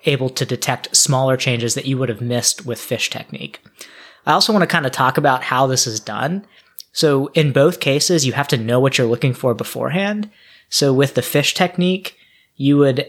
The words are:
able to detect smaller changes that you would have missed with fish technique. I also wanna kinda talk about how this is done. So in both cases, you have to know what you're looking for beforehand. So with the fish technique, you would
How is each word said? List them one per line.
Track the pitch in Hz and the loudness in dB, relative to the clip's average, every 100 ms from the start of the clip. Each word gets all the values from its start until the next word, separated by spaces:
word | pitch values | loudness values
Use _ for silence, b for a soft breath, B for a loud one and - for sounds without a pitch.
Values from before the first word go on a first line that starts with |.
| - | -2
able | 139 127 | -2 -2
to | - 135 | -4 -4
detect | 123 - 127 - - | -4 -4 -4 -2 0
smaller | 143 131 131 131 | 2 2 2 0
changes | - 120 117 135 | 0 -2 -2 -4
that | 131 | -4
you | 135 | -2
would | 127 | -2
have | 107 | -4
missed | 120 120 - - 135 | -4 -2 -2 -4 -6
with | 117 | -10
fish | - 113 - | -6 -4 -4
technique. | - - - - - _ B B B B B - | -8 -14 -14 -14 -16 _ B B B B B 0
I | |
also | 165 180 | 2 2
wanna | 214 170 | 2 2
kinda | - 135 | 0 -2
talk | - 131 127 | 0 0 2
about | 147 127 | 2 2
how | - 127 135 | 0 0 2
this | 127 123 | 0 -2
is | 107 | -6
done. | - 104 131 190 B B B B - | -8 -6 -6 -6 B B B B -14
So | - 156 139 143 | -2 2 2 0
in | - 151 | 0 2
both | 135 147 180 | 4 4 2
cases, | - 175 - 170 135 | 0 0 2 2 0
you | |
have | 110 139 | -2 -2
to | 127 | -2
know | 110 123 | 2 2
what | 135 131 | 2 2
you're | 120 | 0
looking | 120 139 | 2 0
for | 120 131 | 0 -2
beforehand. | 117 - 123 123 165 196 208 208 b b b b | -2 -4 -6 -4 -2 -2 -4 -6 b b b b
So | - 143 | 0 2
with | 131 135 | 4 2
the | 127 | 0
fish | - 147 139 | 0 0 0
technique, | - 180 - 180 185 - b b b b - | 0 0 0 -2 -2 -6 b b b b -2
you | 135 143 | 2 4
would | 139 127 | 4 2